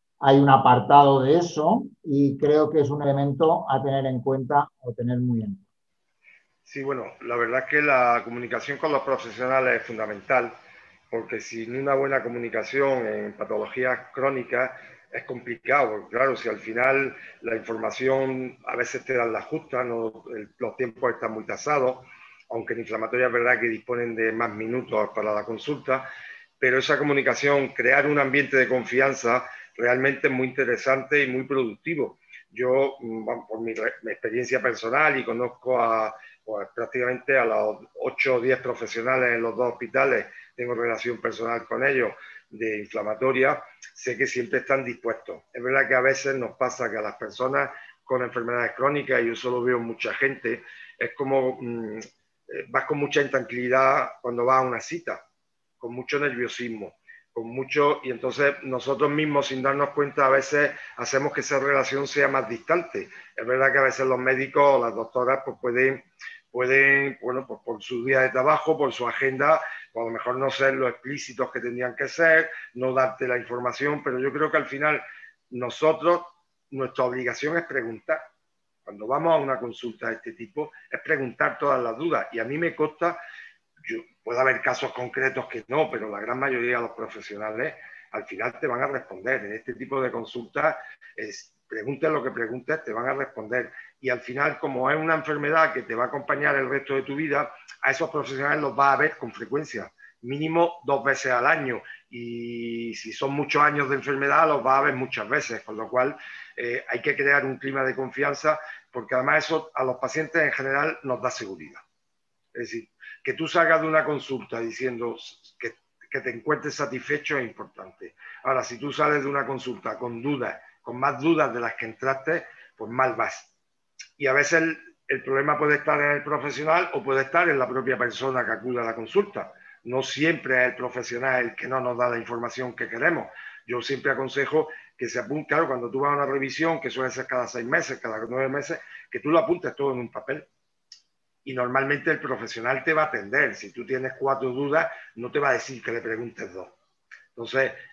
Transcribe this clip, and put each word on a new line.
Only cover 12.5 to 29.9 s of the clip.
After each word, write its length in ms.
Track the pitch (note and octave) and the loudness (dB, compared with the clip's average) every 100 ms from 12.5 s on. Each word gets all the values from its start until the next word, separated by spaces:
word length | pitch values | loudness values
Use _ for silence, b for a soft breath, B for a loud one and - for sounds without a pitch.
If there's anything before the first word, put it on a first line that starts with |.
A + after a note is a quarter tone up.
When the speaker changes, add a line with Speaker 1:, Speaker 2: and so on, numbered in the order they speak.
| A2+ - C3+ C#3 C3 A2 | -4 -2 2 2 2 0
Speaker 2:
en 260 | G#2+ G#2 | -2 -4
patologías 680 | G#2 G#2+ G#2+ G#2+ B2+ B2+ B2 - | -6 -4 -2 -2 -2 0 -2 -4
crónicas 600 | - C3+ C3 A#2 A#2+ C3 B B B _ | -2 -2 -2 -2 -2 -2 B B B _
es 140 | A2+ | -12
complicado, 680 | - B2 B2 A#2 - C#3+ A#2+ | -8 -10 -8 -6 2 2 2
porque, 160 | G#2+ F2+ A#2 | -2 -4 2
claro, 200 | C3+ A#2 | 2 2
si 140 | A#2 | -2
al 80 | G#2 | -4
final 580 | A2 A#2 C3 C3+ C3+ B B B | -4 2 4 4 2 B B B
la 160 | A#2 A2+ | -4 -4
información 1040 | G#2+ A2 A2 G#2 C3 C3+ C3+ C3 B2+ - - | -4 -4 -4 0 2 2 2 -2 -6 -10 -6
a 100 | A#2+ | -4
veces 260 | A#2+ B2+ - | -4 -4 -2
te 80 | |
dan 180 | B2+ A#2 | 0 0
la 80 | G#2+ | -2
justa, 420 | - D#3 - B2+ | -4 -8 -4 -4
no, 420 | B2 A#2 A2+ - B2+ A2+ | -2 -2 -4 -8 -12 -12
el, 140 | G#2 - | -12 -8
los 180 | A#2 - | -6 -4
tiempos 380 | B2 A2+ B2+ | -6 -2 -2
están 180 | A2 A2+ | -2 -6
muy 140 | A2 A2 | -6 -8
tasados, 600 | G2+ D3 D3 B2+ B2+ b b b b - | -6 0 2 2 -2 b b b b -10
aunque 240 | A#2 A2 | -8 -6
en 60 | A#2 | -6
inflamatoria 480 | A2 A2 A2 B2 B2+ | -6 -6 -2 2 2
es 40 | |
verdad 260 | A#2+ B2 B2 | 4 2 2
que 100 | A#2 | 2
disponen 460 | A2 - A#2+ A#2+ | -2 -4 -4 -2
de 160 | A2+ A2 | 0 0
más 180 | A2 A#2 | 0 -2
minutos 580 | G#2 A2+ B2 - A2 G#2 | -4 -4 -4 -2 -2 0
para 180 | - G#2 | -2 -2
la 120 | G#2 G#2 | -2 -4
consulta, 600 | A2 - C#3+ C#3 C3 B B B B B _ | -6 -6 -4 -2 -2 B B B B B _
pero 220 | C3 C3 | 2 4
esa 180 | C3+ C#3+ | 2 2
comunicación, 680 | D3 C#3 B2+ A#2+ C#3+ C#3+ C3 | 2 2 2 2 4 2 2
crear 380 | - A#2+ C#3 C#3+ | 0 4 4 4
un 120 | D3 | 2
ambiente 400 | C3+ C#3+ C3 C3+ | 2 2 4 4
de 100 | B2 | 4
confianza, 800 | B2+ G#2+ B2 C3+ B2+ A#2+ B2 B B B | 2 2 4 4 2 2 2 B B B
realmente 540 | - A#2+ | -2 2